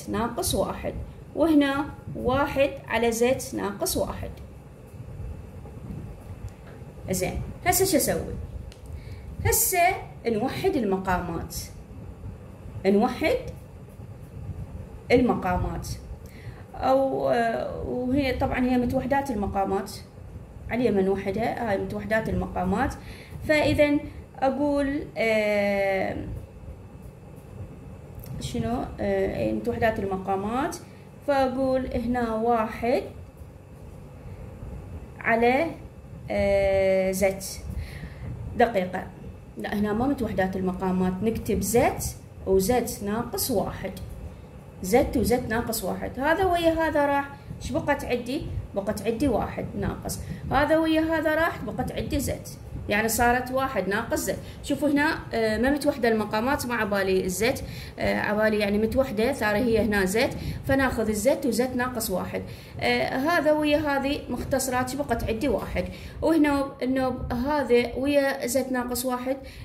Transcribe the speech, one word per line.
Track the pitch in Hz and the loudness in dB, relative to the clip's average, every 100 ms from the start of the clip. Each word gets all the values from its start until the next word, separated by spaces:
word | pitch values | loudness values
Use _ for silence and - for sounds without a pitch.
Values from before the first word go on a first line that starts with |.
| - | -4
ناقص | 202 226 233 370 214 | -2 -2 -2 -2 0
واحد، | - 185 - - - - - - | -2 -2 -6 -6 -10 -12 -8 2
وهنا | 320 302 285 277 302 - - - | 6 6 6 2 -2 -8 -10 -4
واحد | - 262 294 269 277 - - | 0 2 2 4 2 0 -4
على | 226 233 | 2 2
زد | 226 240 262 - | 4 4 2 -2
ناقص | - 190 202 320 - | -4 -4 -2 -2 0
واحد. | - - - - - - - - - - - - - - - - - - - - - - - - - - - - - - - | -2 -4 -8 -10 -14 -16 -18 -18 -16 -14 -12 -10 -10 -10 -12 -14 -14 -14 -10 -10 -10 -12 -14 -12 -12 -14 -18 -16 -16 -12 -4
زين. | 185 180 180 - - 339 | -2 -2 -4 -6 -4 2
هسه | 349 381 | 4 6
شو | 294 | 4
أسوي؟ | - 165 - - - - - - - - - - - - 440 | 4 0 -2 -8 -8 -10 -12 -14 -14 -12 -12 -12 -12 -2 2
هسه | 453 - 359 349 381 - - 240 | 2 2 4 4 2 -6 -6 0
نوحد | 214 262 - 381 302 | 0 0 2 2 2
المقامات. | 208 190 190 180 175 165 165 - - - - - - - - - - - - - 185 | 2 2 2 0 0 -4 -6 -8 -10 -12 -14 -14 -14 -12 -12 -12 -14 -16 -12 -2 4
نوحد | 202 240 - 311 494 - - - - - - - - - - - - - - - - - | 4 4 2 0 0 -2 -12 -14 -18 -18 -16 -16 -14 -14 -12 -10 -10 -10 -12 -12 -8 4
المقامات. | 247 240 185 185 175 170 170 - - - - - - - - - - | 4 6 2 2 0 0 -4 -6 -8 -10 -14 -14 -14 -14 -14 -14 -2
أو، | 262 269 269 269 269 | 4 4 4 2 2
آه، | 247 233 240 - - | 2 2 0 -4 -6
وهي | - 247 254 277 269 254 | -4 -4 0 0 2 0
طبعًا | 269 240 247 | 0 2 2
هي | 247 | 2
متوحدات | 240 262 254 277 269 | 2 0 2 0 0
المقامات. | 214 196 196 190 196 - - - - - - - - - | -2 0 0 2 0 -2 -10 -14 -18 -16 -16 -16 -14 -4
على | 233 | 2
اليمين | 247 202 190 | 4 4 4
نوحدها، | 196 196 196 240 - 233 | 2 0 0 0 0 0
هاي | 196 | 0
متوحدات | 190 208 208 220 220 | -2 -4 0 0 0
المقامات. | 180 180 185 185 202 277 - - - - - - | -2 -2 -2 0 2 0 -2 -12 -14 -14 -6 2
فإذا | 302 294 294 294 294 - - - - | 4 6 6 6 6 0 -12 -12 0
أقول، | 269 269 294 285 277 294 - - | 2 2 2 2 2 -2 -4 -2
آه، | 226 220 214 208 202 202 196 190 104 - - - - - - - - - - - - - - - - - - - - - - - | 2 4 4 2 2 2 2 2 0 -2 -6 -8 -10 -16 -14 -14 -16 -16 -18 -18 -18 -18 -16 -14 -12 -14 -16 -16 -16 -14 -12 -8
شنو؟ | - 240 226 240 359 - | -4 -2 -2 -2 -4 -2
آه، | 208 196 190 - | 0 2 2 0
إيه، | 220 | 0
متوحدات | 220 220 233 226 220 | 0 -2 2 2 2
المقامات. | 196 185 185 190 202 247 330 - - - - - - | -2 -2 -2 -2 0 -2 -2 -4 -12 -18 -18 -8 0
فأقول | 277 262 247 262 262 254 | 4 4 2 2 2 0
هنا | - 233 247 233 220 | -2 0 0 0 2
واحد | 233 233 220 - 233 302 - - - - - - - - - - - - - - - - - - - - - - | 4 4 2 0 2 2 0 -10 -16 -16 -18 -18 -18 -18 -16 -16 -16 -16 -14 -12 -12 -12 -10 -10 -10 -12 -14 -4
على، | - 226 240 262 330 - - - - - - | 2 4 6 4 2 -4 -14 -16 -16 -12 -4
آه، | 208 202 196 196 196 190 190 190 | 0 4 4 4 4 4 4 2
زد. | 185 196 190 - - - - - - - - - - - - | 2 2 0 -6 -10 -8 -6 -8 -10 -12 -10 -10 -8 -4 2
دقيقة. | 233 202 180 185 - - - - - - | 2 2 -2 -4 -8 -12 -14 -16 -16 -10
لا، | 208 | -4
هنا | 208 208 | 0 0
ما | 208 262 | 2 0
متوحدات | 277 214 185 185 190 | 0 -2 0 0 0
المقامات. | 185 185 190 185 185 185 | -2 0 0 2 2 2
نكتب | 214 226 - 190 | 0 0 0 0
زد | 190 233 320 392 - - - - - | 2 4 4 2 -6 -8 -16 -8 2
وزد | 190 190 247 233 - 202 | 4 4 2 2 -4 -4
ناقص | 220 240 392 - | -2 -2 -4 0
واحد. | 208 156 - - - - - - - - - - - | 0 0 -4 -8 -8 -12 -12 -12 -14 -16 -18 -16 -8
زد | 185 240 - 269 | 2 4 4 2
وزد | 202 247 247 | 2 2 0
ناقص | 220 233 214 | -2 -2 -4
واحد. | 185 190 196 240 | -4 -4 -6 -2
هذا | 285 330 381 | 2 4 4
ويا | 349 330 320 320 | 4 4 4 2
هذا | 294 285 | 4 4
راح. | 285 277 - - - | 2 0 -8 -12 -10
ايش | - | -4
بقت | 269 311 277 - | -2 0 0 0
عندي؟ | 247 240 285 - - - 202 | -2 -2 -4 -4 -6 -6 -4
بقت | 196 202 208 | -2 -2 -2
عندي | 220 294 | 2 2
واحد | - - - 185 202 | 2 0 -4 -6 -2
ناقص. | 190 190 190 - - - - | -2 -4 -6 -6 -6 -8 0
هذا | 262 285 320 | 2 6 4
ويا | 320 311 | 6 4
هذا | 320 330 311 311 | 4 2 2 2
راح، | 330 - | 2 0
بقت | 214 - - | -6 -4 -4
عندي | - - 190 | -2 0 0
زد. | - - - - - - - | 0 -4 -8 -12 -10 -8 0
يعني | 208 220 | 2 4
صارت | 220 240 247 247 | 4 6 6 2
واحد | 262 269 247 185 | 0 0 0 0
ناقص | 202 233 302 | 0 0 -2
زد. | 220 - - - | -2 -4 -6 -10
شوفوا | - 285 294 | -4 0 4
هنا، | 285 302 - - | 4 4 0 -4
آه، | 233 220 214 | 0 2 2
ما | 254 | 2
متوحدة | 294 294 285 233 | 4 2 2 4
المقامات، | 220 208 214 240 285 247 | 4 2 0 2 0 0
ما | 233 | 0
عبالي | 208 202 190 185 185 | 2 2 4 2 2
الزد، | 180 233 277 - - - - | 2 0 0 -4 -10 -10 -4
آه، | 208 202 | 0 0
عبالي | - 208 220 214 | 0 2 2 4
يعني | 202 208 | 2 2
متوحدة، | 220 240 269 208 240 | 2 2 2 2 0
صار | 277 214 208 | 2 2 2
هي | 247 220 | 4 4
هنا | 208 208 185 | 4 4 4
زد، | 214 277 - - - - | 2 2 0 -4 -4 2
فناخذ | 269 262 240 214 | 4 4 2 0
الزد | 208 226 330 269 | 2 4 4 2
وزد | 208 254 247 | 2 2 0
ناقص | 254 247 - | -2 -2 -2
واحد. | 180 180 190 - - - - | -2 -2 -6 -8 -12 -12 -2
آه، | 240 247 - 254 | 0 2 2 0
هذا | 285 339 294 | 2 4 4
ويا | 302 302 294 | 4 6 4
هذه | 302 285 269 285 - | 4 2 0 -2 -2
مختصرات، | 240 - 269 262 247 254 269 | -4 0 0 2 0 0 -2
بقت | 277 233 | -2 0
عندي | 233 220 285 | 0 0 2
واحد. | 208 - 185 180 - - - | 2 0 -2 -4 -6 -12 -2
وهنا | 302 330 294 277 277 - | 4 6 6 4 0 -2
النوب | 254 262 262 254 - | 0 2 0 -2 -4
هذا | 247 262 302 240 240 240 240 | -2 0 2 4 4 4 0
ويا | 277 285 277 262 240 | 2 4 4 0 0
زد | 262 254 | 0 0
ناقص | 254 247 247 254 | -2 -2 -2 -2
واحد | 247 254 277 - - | -2 -2 -4 -6 -12